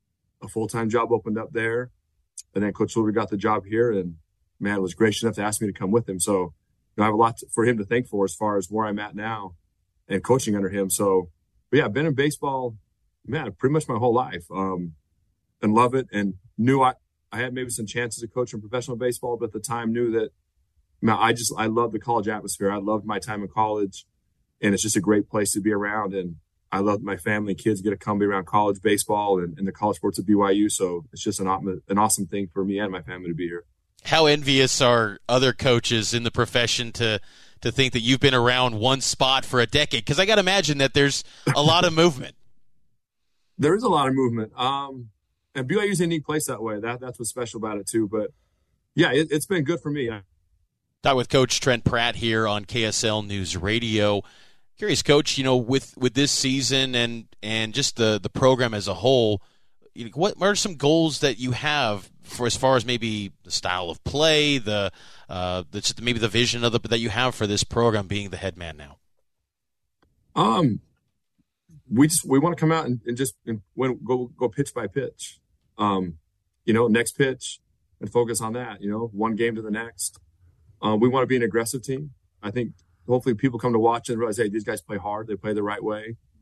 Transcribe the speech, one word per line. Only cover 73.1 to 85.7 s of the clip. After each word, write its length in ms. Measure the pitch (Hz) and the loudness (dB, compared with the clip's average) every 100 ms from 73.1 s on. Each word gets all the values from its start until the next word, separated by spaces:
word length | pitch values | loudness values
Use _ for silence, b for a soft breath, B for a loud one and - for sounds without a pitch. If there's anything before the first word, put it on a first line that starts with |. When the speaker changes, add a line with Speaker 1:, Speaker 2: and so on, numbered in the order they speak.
| 120 | -4
Speaker 1:
just, 180 | 135 - - | -4 -6 -8
and 140 | 113 - - | -10 -8 -4
win, 240 | 131 113 | -2 -2
go, 300 | 107 127 123 - | -2 -2 -2 -4
go 120 | 123 | -2
pitch 240 | - 135 | -2 -4
by 120 | - 107 | -6 -6
pitch. 520 | 143 123 - - - _ _ _ - | -4 -6 -8 -18 -20 _ _ _ -2
Um, 360 | 104 95 92 80 _ _ _ _ | 0 0 -2 -8 _ _ _ _
you 80 | - | 0
know, 160 | 113 117 | 2 4
next 240 | 113 117 | 4 2
pitch 480 | - 135 131 - - _ _ _ _ | 0 0 0 -10 -14 _ _ _ _
and 100 | 104 | -2
focus 300 | 120 117 113 | 0 2 0
on 140 | 113 | -4
that, 260 | 120 120 104 | -6 -8 -8
you 100 | 101 | -6
know, 200 | 107 117 | -4 -6
one 240 | 101 110 107 | -2 -2 0
game 180 | 117 113 | -2 -2
to 60 | |
the 80 | 110 | -4
next. 480 | 107 117 - - - _ _ _ _ _ _ | -6 -6 -10 -10 -12 _ _ _ _ _ _
Um, 180 | 107 107 | -2 2
we 100 | 123 | 4
wanna 180 | 131 123 | 4 2
be 100 | 127 | 2
an 60 | |
aggressive 400 | 117 113 113 131 | 2 0 -2 -4
team. 300 | - 131 147 - _ _ | -6 -8 -8 -16 _ _
I 80 | 104 | -8
think 220 | 117 117 - _ _ - | -6 -6 -8 _ _ -2
hopefully 280 | 123 131 | 0 2
people 240 | 110 135 117 | 0 0 0
come 140 | 123 | 0
to 60 | 113 | 2
watch 280 | 113 117 - | 2 2 -2
and 100 | 117 | -4
realize, 200 | 117 107 | -2 -2
hey, 100 | 107 | -2
these 160 | 110 | -2
guys 160 | 107 107 | -4 -6
play 160 | - 101 | -8 -8
hard. 300 | 101 104 110 | -6 -8 -6
They 80 | |
play 180 | 98 104 | -6 -4
the 100 | 104 | -4
right 200 | 101 | -4